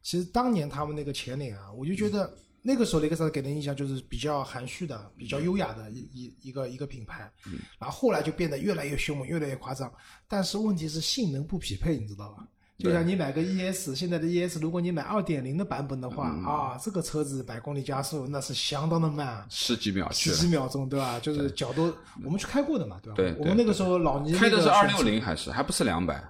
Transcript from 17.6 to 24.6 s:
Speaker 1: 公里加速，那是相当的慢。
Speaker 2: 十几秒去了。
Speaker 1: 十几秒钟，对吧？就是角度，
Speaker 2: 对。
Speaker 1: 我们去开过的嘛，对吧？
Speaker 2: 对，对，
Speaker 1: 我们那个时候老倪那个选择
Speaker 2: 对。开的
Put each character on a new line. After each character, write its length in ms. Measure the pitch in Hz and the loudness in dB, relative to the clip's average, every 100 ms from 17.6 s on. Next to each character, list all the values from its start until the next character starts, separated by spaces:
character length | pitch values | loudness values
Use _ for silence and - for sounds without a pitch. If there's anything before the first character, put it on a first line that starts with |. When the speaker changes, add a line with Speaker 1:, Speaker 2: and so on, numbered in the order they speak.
Speaker 1:
公 140 | 147 | -6
里 80 | 143 | -6
加 200 | 131 135 | -2 -2
速， 240 | 135 156 131 | -2 -4 -4
那 140 | 143 | -4
是 140 | 135 | -4
相 340 | 135 - 143 156 | -2 -2 0 2
当 120 | 165 | 4
的 80 | 160 | 2
慢。 360 | 147 139 113 101 | 2 -4 -6 -8
Speaker 2:
十 280 | - - 117 | -4 0 2
几 160 | 107 | 2
秒 160 | 95 85 | 0 0
去 200 | - 160 | 0 2
了。 60 | 151 | 4
Speaker 1:
十 60 | |
几 60 | 175 | 4
秒 180 | 160 131 | 4 0
钟， 220 | 139 131 | -4 -2
对 100 | 139 | -2
吧？ 220 | 131 120 | -2 -2
就 140 | 151 | -2
是 160 | 147 139 | 0 0
角 220 | - 127 | -2 -2
度， 180 | 123 170 | 2 2
Speaker 2:
对。 340 | 160 - - | 0 -14 -12
Speaker 1:
我 60 | 135 | -4
们 80 | 196 | -2
去 80 | - | 0
开 160 | 277 | 0
过 160 | 285 277 | 2 0
的 80 | 117 | -2
嘛， 120 | 92 | -8
对 80 | 113 | -6
吧？ 60 | 104 | 2
Speaker 2:
对， 160 | 92 | 2
对， 80 | 80 | 2
Speaker 1:
我 40 | |
们 120 | 151 208 | 4 6
那 80 | |
个 80 | 226 | 6
时 100 | 190 | 4
候 160 | 185 180 | 4 4
老 220 | 160 139 | 4 2
倪 120 | 147 | 2
那 60 | 180 | 6
个 20 | |
选 100 | 226 | 6
择 60 | |
Speaker 2:
对。 0 | |
开 0 | |
的 60 | 208 | 8